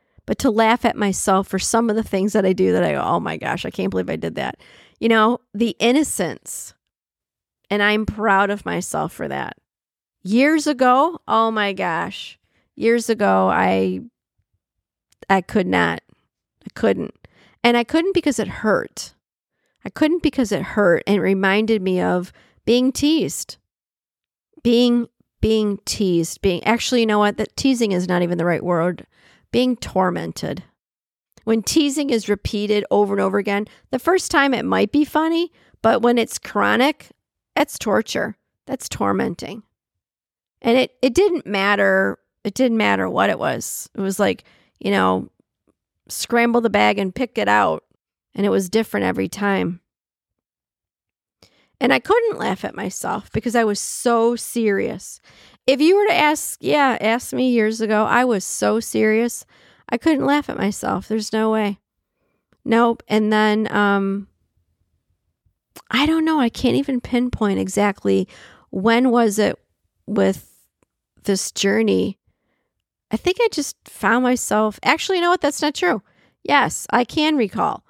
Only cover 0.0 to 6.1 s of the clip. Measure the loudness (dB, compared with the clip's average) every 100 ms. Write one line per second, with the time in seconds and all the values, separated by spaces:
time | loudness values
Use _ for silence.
0 | _ _ -8 -2 2 4 4 4 2 0
1 | 0 0 2 2 0 -4 0 0 2 0
2 | -2 0 0 2 2 2 2 2 2 0
3 | 0 -2 -2 -6 -6 -6 -6 -6 -4 -4
4 | -4 -6 -6 -6 -8 -8 -16 -20 _ -4
5 | 0 4 4 0 _ -4 -4 0 2 2
6 | 0